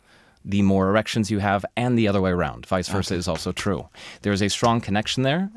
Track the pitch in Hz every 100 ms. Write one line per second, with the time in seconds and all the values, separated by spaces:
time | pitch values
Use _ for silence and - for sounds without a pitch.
0 | _ - _ _ 92 101 98 95 95 107
1 | 107 120 101 104 101 98 - - 123 120
2 | 107 98 92 87 76 58 - 95 87 95
3 | 92 90 90 80 92 87 104 87 - -
4 | - - 101 101 101 - 120 117 110 104
5 | 110 - 131 160 196